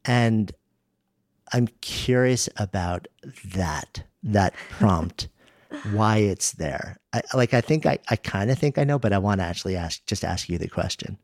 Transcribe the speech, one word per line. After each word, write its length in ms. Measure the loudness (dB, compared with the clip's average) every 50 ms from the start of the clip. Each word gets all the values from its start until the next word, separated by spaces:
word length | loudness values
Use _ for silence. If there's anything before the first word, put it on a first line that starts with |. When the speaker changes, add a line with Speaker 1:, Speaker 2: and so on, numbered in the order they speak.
| _
Speaker 1:
And 480 | 0 2 4 4 4 4 2 0 -2 -6 -16 _ _ _ _ _ _ _ _ _ _ _ _ _ _ _ _ _ -2 0
I'm 140 | 2 2 0 -2 _
curious 640 | -12 -8 -8 -4 0 2 4 4 4 4 2 2 0 -4 -4
about 540 | -6 -6 -4 -2 -2 -2 -2 -2 -4 -6 -12 _ _ -18 -18 -18 -16 -16
that, 600 | -8 -4 -2 -2 -2 -2 -6 -8 -10 -14 -16 -16 -16 _ _ -6
that 300 | 0 2 4 2 2 0 -4 -14 -16
prompt, 580 | 0 2 4 4 4 4 0 -4 -6 -8 -12 -12 -12 _ _ _ _ _
Speaker 2:
<laughs> 320 | _ _ -16 -10 -6 -4
Speaker 1:
why 280 | 0 2 4 4 4 4
it's 340 | 2 2 0 -2 -4 -6 -4
there. 440 | -4 -6 -6 -4 -6 -8 -10 -12 -16 _ _
I, 120 | -6 -6 -4 -2 0
like, 200 | 0 2 4 2
I 60 | 2
think 260 | 2 2 0 2 2
I, 140 | 0 0 0 -2 -4
I 60 | -4
kinda 400 | -4 -2 -4 -2 0 0 0 2
think 220 | 2 2 0 2
I 80 | 2 2
know, 120 | 2 2
but 140 | 2 2 2
I 60 | 2
wanna 260 | 4 4 2 2 2 0
actually 320 | -2 -4 -6 -4 -4 -4
ask, 300 | -2 -4 -4 -6 -8 _
just 180 | -4 -4 -2 -2
ask 240 | -4 -4 -4 -4
you 100 | -4 -4
the 120 | -4 -4 -4
question. 480 | -4 -4 -4 -4 -4 -8 -8 -12 -12 -12